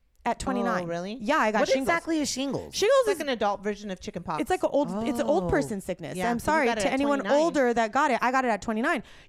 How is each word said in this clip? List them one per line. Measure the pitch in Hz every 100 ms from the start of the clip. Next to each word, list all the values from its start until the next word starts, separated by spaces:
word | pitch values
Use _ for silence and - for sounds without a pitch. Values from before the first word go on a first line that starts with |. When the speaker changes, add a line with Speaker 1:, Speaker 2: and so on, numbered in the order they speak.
| _ _
Speaker 1:
at | 240 226
twenty-nine. | - 247 233 202
Speaker 2:
Oh, | 170
really? | 170 185 247
Speaker 1:
Yeah, | 214 302
I | 220
got | 214
Speaker 3:
What | 285
Speaker 1:
shingles. | 262 269
Speaker 3:
exactly | 339 320 320
is | 285
shingles? | 247 277 156 139
Speaker 1:
Shingles | - 403 539
Speaker 2:
It's | 453
like | 330
Speaker 1:
is |
Speaker 2:
an | 294
adult | 233 202 202
version | 202 202 208
of | 185
chicken | - 175
pox. | 170 156
Speaker 1:
It's | -
like | 370
an | 311
old, | 285 285 196 233
it's | 247
an | 247
old | 330
Speaker 3:
Oh. | 175
Speaker 1:
person | 302 269 202
sickness. | - 175 156 180
Speaker 2:
Yeah, | 226
Speaker 1:
I'm | 240
Speaker 2:
so | -
you | 311
Speaker 1:
sorry | 240
Speaker 2:
got | 220
it |
Speaker 1:
to | 190
Speaker 2:
at |
Speaker 1:
anyone | 262 285 277
Speaker 2:
29. | 196 285
Speaker 1:
older | 330 294 247
that | 233 220
got | 262 294
it. | 233
I | 233
got | 262
it | 247
at | 208
twenty-nine. | - 220 285 294 - -